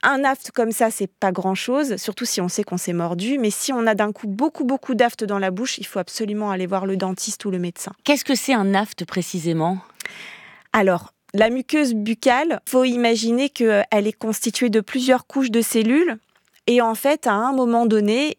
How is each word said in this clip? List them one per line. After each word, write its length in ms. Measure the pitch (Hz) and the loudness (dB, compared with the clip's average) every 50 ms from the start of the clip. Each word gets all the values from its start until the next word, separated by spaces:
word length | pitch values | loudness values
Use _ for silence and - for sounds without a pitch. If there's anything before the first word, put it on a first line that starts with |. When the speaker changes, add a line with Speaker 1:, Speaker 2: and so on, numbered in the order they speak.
Speaker 1:
un 220 | - 262 277 269 285 | 2 2 2 4 2
aft 280 | 269 269 - - - | 0 0 -2 -4 -6
comme 200 | - - 233 226 | -2 0 0 0
ça, 200 | 220 - 233 220 | 0 2 0 0
c'est 200 | - - 196 185 | 0 -2 -6 -6
pas 220 | _ _ - 190 180 | _ _ -2 -2 0
grand-chose, 640 | 196 185 190 190 185 - - 247 285 302 269 208 180 | 0 -2 -2 -2 -2 -2 -2 0 0 0 -2 -2 -6
surtout 260 | - - 196 - 247 | -6 -8 -8 -6 -6
si 160 | - - 208 | -6 -4 -2
on 80 | 180 180 | -2 -2
sait 160 | - - 208 | -2 -4 -4
qu'on 140 | - 180 180 | -4 -4 -6
s'est 160 | - - 175 | -4 -4 -2
mordu. 440 | 170 170 170 175 175 196 240 285 277 | -2 -2 -2 -4 -4 -4 -2 -2 0
Mais 120 | 233 214 | 0 0
si 240 | 208 - - - 262 | -2 -2 -4 -4 -2
on 120 | 240 226 | 0 2
a 100 | 226 214 | 2 2
d'un 180 | 202 214 208 208 | 2 2 -2 -2
coup 140 | - - 208 | -6 -8 -6
beaucoup, 360 | 196 208 277 320 - - 294 | -2 0 0 -2 0 -2 -2
beaucoup 300 | 247 269 262 - - 254 | -2 -2 -2 -2 0 2
d'aftes 320 | 208 247 240 - - 220 | 2 2 2 2 -2 -6
dans 140 | 202 202 196 | -4 -2 -2
la 120 | 190 190 | -2 -2
bouche, 260 | 185 190 247 254 - - | -2 -2 -4 -6 -6 -8
il 80 | 196 | -10
faut 140 | - - 196 | -8 -6 -6
absolument 520 | 180 - - - 220 202 208 214 214 208 | -6 -6 -6 -6 -6 -4 -4 -4 -4 -4
aller 160 | 190 185 185 175 | -4 -4 -4 -2
voir 180 | 196 190 190 | -2 -2 -2
le 100 | 190 196 | -2 -2
dentiste 480 | 185 190 185 185 - - - 190 - - | -2 -2 -2 -4 -4 -6 -8 -8 -8 -6
ou 80 | 202 | -4
le 80 | 185 180 | -4 -4
médecin. 320 | 175 175 - - - - - _ - | -4 -6 -8 -10 -12 -14 -14 _ 0
Speaker 2:
Qu'est-ce 180 | - 294 254 - | 0 0 2 2
que 120 | - 269 | 0 -2
c'est 180 | 226 - - 262 | 0 0 0 2
un 220 | 220 196 196 196 | 2 2 2 2
aft 280 | 190 220 214 - - 175 | 2 0 0 -4 -8 -10
précisément ? 760 | - - 190 175 - - 180 151 170 165 160 160 170 190 185 - - _ - - - - - - - - - - - - - _ _ | -6 -4 -4 -4 -4 -4 -4 -2 -2 0 0 0 0 -2 -4 -6 -12 _ -16 -16 -16 -16 -16 -18 -18 -20 -20 -20 -20 -20 -20 _ _
Speaker 1:
Alors, 400 | - 214 202 190 180 170 - - - _ _ _ - | 0 2 4 4 2 2 -2 -8 -20 _ _ _ 2
la 160 | 202 220 233 | 2 4 4
muqueuse 460 | 240 262 247 - - 302 294 254 233 | 2 0 -4 -2 0 2 2 2 0
buccale, 640 | 214 208 220 226 - - 262 240 262 311 339 240 - - | 0 -2 -2 -4 0 2 2 4 4 2 0 -2 -4 -4
faut 200 | - - 254 254 | 0 2 2 2
imaginer 640 | 254 240 240 240 233 233 214 226 226 233 247 277 277 | 2 2 2 2 2 2 2 2 0 0 2 0 0
que, 160 | - - 240 | 0 0 2
euh, 160 | 220 214 202 - - | 2 4 2 2 2
elle 160 | 226 208 202 214 | 2 0 2 0
est 100 | 214 - | -2 -4
constituée 520 | - 220 214 - - 233 - - 254 233 | -4 -4 -4 -2 -2 -4 -2 0 0 2
de 100 | 208 220 | 2 2
plusieurs 480 | 202 - - 262 254 262 254 247 - - | 0 0 -2 -2 2 2 2 2 0 -2
couches 240 | - 269 262 240 | -2 -2 0 0
de 100 | 214 233 | 2 0
cellules. 560 | 220 - - 226 214 220 254 302 359 339 226 220 _ _ _ _ _ _ _ _ _ | 0 2 2 0 2 4 4 2 2 2 -2 -4 _ _ _ _ _ _ _ _ _
Et 160 | - 240 247 | 2 4 4
en 120 | 233 226 226 | 4 2 0
fait, 320 | 214 - 277 302 302 - | 0 0 0 0 0 0
à 80 | 233 196 | 0 0
un 180 | 202 233 262 | 2 2 0
moment 360 | 269 262 254 233 233 233 233 226 | 0 0 2 2 2 2 4 4
donné, 500 | 220 214 208 202 220 254 294 302 - | 4 4 2 2 2 2 0 -2 -2